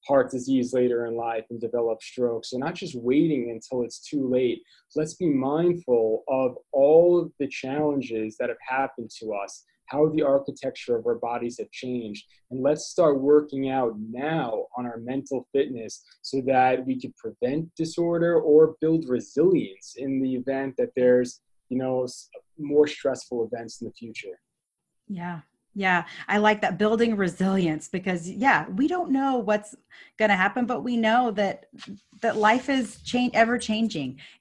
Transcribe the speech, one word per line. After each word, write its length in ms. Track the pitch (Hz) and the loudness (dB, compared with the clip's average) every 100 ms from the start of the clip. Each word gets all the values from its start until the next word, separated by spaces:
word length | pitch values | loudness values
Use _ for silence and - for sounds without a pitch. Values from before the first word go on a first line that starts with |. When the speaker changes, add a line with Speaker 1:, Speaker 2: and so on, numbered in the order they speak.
| - | 2
Speaker 1:
heart 220 | 139 127 | 2 2
disease 440 | 127 131 131 123 | -2 0 0 2
later 320 | 127 123 120 117 | 2 2 0 -2
in 80 | 117 | -4
life 300 | 117 113 113 | -4 -6 -8
and 100 | 117 | -8
develop 420 | 117 120 117 110 | -4 -2 -2 -4
strokes. 500 | - - 123 113 - | -8 -4 -2 -2 -6
So 60 | 123 | -6
not 180 | 151 175 | -6 -6
just 200 | 170 127 | -10 -6
waiting 540 | 120 147 165 135 120 | 2 4 4 0 -4
until 320 | 113 - 127 | -8 -8 -4
it's 160 | 120 - | -4 -8
too 300 | - 147 131 | -8 -4 0
late. 320 | 127 127 - _ _ _ 156 | 2 0 -2 _ _ _ -6
Let's 200 | 156 - | -6 -2
be 140 | 175 | 0
mindful 920 | 135 131 156 175 170 - 120 110 110 - | 0 0 0 0 0 0 2 2 0 -2
of 280 | 131 127 127 - | 0 0 -4 -4
all 480 | 139 143 160 175 175 | 4 8 8 8 4
of 120 | 165 - | 0 -6
the 80 | 139 | -8
challenges 920 | - 131 143 151 139 120 113 110 - | -6 -6 -2 0 -2 -4 -4 -6 -4
that 100 | 120 | -6
have 80 | 113 - | -6 -4
happened 420 | 131 135 - 113 - | -2 -2 -6 -14 -12
to 140 | 110 | -8
us, 300 | 101 98 - _ _ - | -6 -8 -14 _ _ -8
how 220 | 139 156 | 0 2
the 120 | 156 | 2
architecture 760 | 143 139 139 - 135 - - 117 | 2 2 0 -8 -8 -8 -4 -2
of 100 | 120 | 0
our 80 | 117 | -2
bodies 420 | 120 120 120 120 | -4 -4 -6 -8
have 120 | 104 | -12
changed. 540 | - 127 123 110 104 - _ - | -10 -8 -6 -6 -12 -16 _ -12
And 100 | 131 | -2
let's 260 | 135 151 - | 0 0 -2
start 320 | - 160 135 | 2 2 4
working 500 | 139 151 147 139 135 | 6 4 4 -4 -2
out 260 | 131 120 107 | 0 -2 -4
now 680 | 110 120 147 160 123 104 - 123 | -10 -6 -4 -2 -2 -4 -6 -8
on 80 | 123 | -8
our 120 | 117 | -10
mental 500 | 117 135 139 131 - | -6 -8 -4 -8 -2
fitness 520 | 139 147 123 107 - _ _ | -2 -2 -4 -12 -14 _ _
so 200 | - 135 127 | -6 -4 2
that 400 | 131 131 127 131 | 4 4 2 -2
we 140 | 127 | -6
can 140 | 131 - | -6 -10
prevent 560 | 113 - 123 147 165 - | -12 -4 -2 -2 -6 -6
disorder 640 | 160 - 170 170 170 165 | -6 -2 0 2 4 4
or 360 | 156 151 156 - | 6 8 8 4
build 240 | 160 160 127 | 2 2 2
resilience 840 | 123 - 139 175 160 101 95 - - | -2 -2 2 4 4 0 -10 -18 -10
in 240 | 135 135 | -4 -2
the 140 | 131 127 | -2 -2
event 400 | 127 135 135 131 | -4 -4 -4 -4
that 140 | 120 131 | -2 2
there's, 460 | 123 123 123 - _ _ - | 4 4 2 -8 _ _ -8
you 80 | 127 | -4
know, 260 | 131 127 | -2 -2
s-, 260 | 127 - - - _ - | -4 -8 -20 -20 _ -12
more 280 | 143 147 147 | 0 2 2
stressful 600 | - 139 127 - 120 110 | 2 -4 -4 -6 -4 -4
events 300 | 120 113 - | -6 -10 -12
in 60 | 113 | -14
the 60 | |
future. 460 | - 117 110 101 90 _ _ _ _ _ _ - | -12 -16 -14 -16 -16 _ _ _ _ _ _ -12
Speaker 2:
Yeah. 340 | 185 175 165 - _ _ 196 | -10 -8 -10 -14 _ _ -2
Yeah. 280 | 190 180 170 - - | 2 2 0 -12 -2
I 80 | 208 | 4
like 240 | 214 208 | 4 4
that, 160 | 208 175 | 0 0
building 380 | 214 226 233 208 | 2 4 2 2
resilience, 720 | 180 - 190 190 170 156 - | 0 0 0 2 2 -2 -6
because, 400 | 185 185 180 170 | -6 -4 -4 -6
yeah, 380 | - 269 165 156 | 0 2 2 0
we 180 | 190 311 | -2 0
don't 240 | 359 320 | 0 0
know 260 | 269 269 254 | 0 0 0
what's 380 | 202 214 208 - _ - - - | 0 -2 -2 -20 _ -20 -16 -2
gonna 180 | 214 190 | 2 4
happen, 280 | 196 247 233 | 2 0 -2
but 200 | 190 233 | -2 -2
we 100 | 233 | 0
know 360 | 220 233 240 | 2 2 2
that, 340 | 202 190 - _ - - 202 _ - | 0 -2 -4 _ -20 -18 -18 _ -4
that 160 | 233 - | -2 2
life 320 | 208 247 269 | 4 4 2
is 320 | 269 214 - | -2 -2 -8
cha-, 280 | - 247 247 | -4 -2 0
ever 240 | - 226 240 | 2 2 2
changing, 640 | - 214 226 165 131 - - - | -2 -2 -2 -4 -8 -10 -20 -6